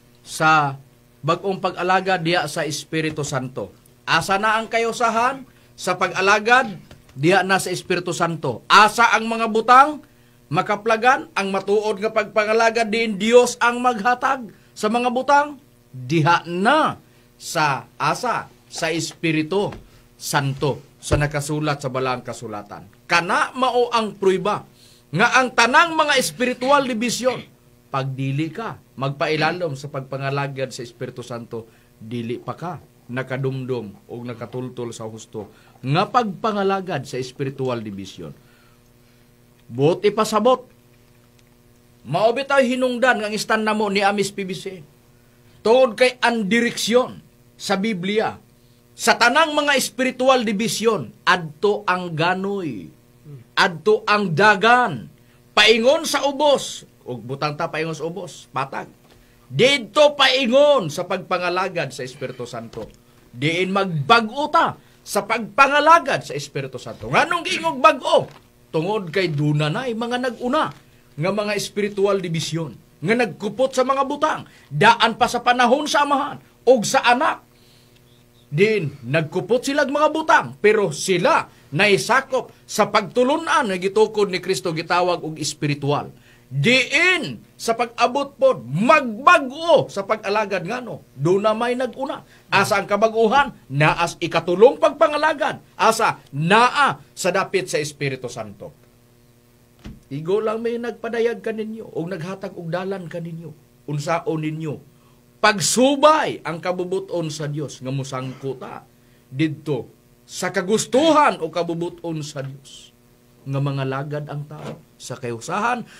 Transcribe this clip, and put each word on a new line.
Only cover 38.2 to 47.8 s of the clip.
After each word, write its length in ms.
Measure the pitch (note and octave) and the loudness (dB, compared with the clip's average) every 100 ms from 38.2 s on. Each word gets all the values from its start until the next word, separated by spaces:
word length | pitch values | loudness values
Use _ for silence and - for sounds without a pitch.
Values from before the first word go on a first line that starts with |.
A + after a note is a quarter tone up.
| D#2 - _ _ _ _ _ _ _ _ _ _ _ _ - | -16 -18 _ _ _ _ _ _ _ _ _ _ _ _ -12
Buot 320 | A#2 C#3+ F3+ | 0 2 2
ipasabot. 640 | G#3 G#3+ G#3+ G#3+ A#3 B3 - _ _ _ _ _ _ _ _ _ _ _ _ _ - | 0 0 0 2 2 2 -2 _ _ _ _ _ _ _ _ _ _ _ _ _ -6
Mao 240 | E3 E4 | 2 2
bitaw 280 | C#4 C4+ C#4 | 2 2 2
hinungdan 600 | B3 B3+ B3+ B3 B3+ G#3+ | 2 2 -2 2 2 2
nga 80 | G#3 | -2
ang 60 | G#3+ | -4
istan 240 | - A3 | -2 0
namo 280 | G#3+ G#3+ G#3+ | 0 0 0
ni 120 | G3 | 2
Amis 320 | G3+ G3+ G3 | 2 2 -2
P 120 | - F#3 | -4 -8
B 120 | F#3 | -8
C. 240 | G3 F#3 D3 _ _ _ _ _ _ - | -10 -14 -18 _ _ _ _ _ _ -4
Tungod 360 | G#3 B3 C4 G#3 | 2 6 4 4
kay 200 | B3+ - | 0 2
ang 240 | A#3 A#3 F#3+ | 0 0 0
direksyon 760 | A#3 A#3 - - A#3+ - G2 - _ _ _ | 2 0 -2 0 0 0 -4 -20 _ _ _
sa 200 | - | -4
Biblia, 600 | A3+ | -2